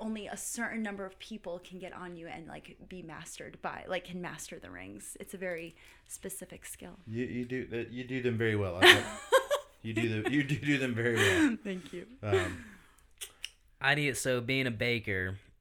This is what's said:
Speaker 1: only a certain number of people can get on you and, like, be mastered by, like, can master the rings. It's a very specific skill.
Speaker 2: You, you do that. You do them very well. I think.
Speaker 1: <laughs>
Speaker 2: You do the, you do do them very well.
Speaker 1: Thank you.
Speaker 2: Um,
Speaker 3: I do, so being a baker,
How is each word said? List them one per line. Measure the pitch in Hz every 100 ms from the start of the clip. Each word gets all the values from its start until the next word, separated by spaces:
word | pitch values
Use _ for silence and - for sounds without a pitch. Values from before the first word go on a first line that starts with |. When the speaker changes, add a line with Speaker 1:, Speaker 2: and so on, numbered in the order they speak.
Speaker 1:
only | 220 220 202
a | 202
certain | - 233 226 226
number | 214 196
of | 190 190
people | - 220 180 175
can | 175 185
get | 180
on | - 180 175
you | 165
and, | - 151
like, | 151 - - -
be | 185
mastered | 165 151 156 - - -
by, | 170 - -
like, | 180 180
can | 180
master | 170 151 - 170
the | 90
rings. | 90 190 202 - -
It's | -
a | 190
very | 185 165 165 - - - -
specific | - 190 185 185 -
skill. | - - 175 185 107
Speaker 2:
You, | 113 123
you | 120
do | 123 127 -
that. | 117 -
You | 123
do | 123 131
them | 123 113
very | 113 104
well. | 95 87
I | -
think. | - -
Speaker 1:
<laughs> | - - 539 - 571 - -
Speaker 2:
You | 113
do | 110 117 107
the, | 110
you | 143
do | 135 139
do | 143 139
them | 131
very | 117 120 113
well. | 381 359 294 220
Speaker 1:
Thank | 202 185 -
you. | 175 196 254
Speaker 2:
Um, | 107 101 90 87 - - - - - - - - - - _ -
Speaker 3:
I | 135 143
do, | 143
so | 117 135 123
being | 117 135 131
a |
baker, | 110 120 117 107 95 92 98 - -